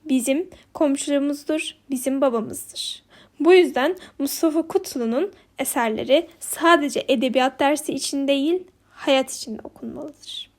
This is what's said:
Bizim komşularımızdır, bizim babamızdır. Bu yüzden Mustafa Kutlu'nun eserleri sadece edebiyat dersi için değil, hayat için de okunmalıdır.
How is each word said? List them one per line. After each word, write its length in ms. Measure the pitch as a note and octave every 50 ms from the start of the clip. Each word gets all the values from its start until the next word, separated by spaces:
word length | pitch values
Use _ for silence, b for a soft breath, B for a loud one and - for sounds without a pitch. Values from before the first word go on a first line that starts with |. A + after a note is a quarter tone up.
| _
Bizim 440 | D#4 C4 C4 A3+ C4+ C4+ D4+ F#4 B B B B B _
komşularımızdır, 1080 | - D#4+ C#4+ C#4 C#4 - D4+ C#4+ C#4+ C#4 C#4+ C#4+ C#4+ - - D#4 D#4+ D#4+ - - _ _ _
bizim 320 | C4+ B3+ - C#4 C4+ C#4
babamızdır. 840 | C#4+ C4+ A#3 A3+ A3 B3+ F#3+ - - - - - - - - - _ b b b b b b _
Bu 140 | D4 E4 F#4
yüzden 440 | F#4 F4 C4+ - B3 C4 D#4+ F#4 B B B B -
Mustafa 480 | C#4 C#4 - - - D#4+ D4 E4 D#4+
Kutlu'nun 640 | D#4+ - F#4+ F#4+ - - C4 A#3 A3+ A3+ C4+ F4+ G4+ b b b b _ -
eserleri 720 | C4 - - C#4 A#3 A3+ A3 A3 A#3 A3+ C4 D#4 E4+ B B B
sadece 680 | - - - - D#4 E4 E4+ D4+ D4 C#4 - - -
edebiyat 520 | - C4+ A3+ C4 B3+ - C4 B3+ C4+ C4 -
dersi 340 | D4 C4+ D4+ C#4+ - - -
için 340 | C4+ - - - C#4 C#4
değil, 360 | C4+ C#4 C#4 C#4 D#4 F4 F#4 F#4 - _ _ _ _
hayat 400 | _ - - D4+ C#4 C4+ C4 C4
için 260 | - - - - A3
de 40 | - -
okunmalıdır. 840 | - _ - - A3+ - C4+ D4+ - - _ - - - - - _ _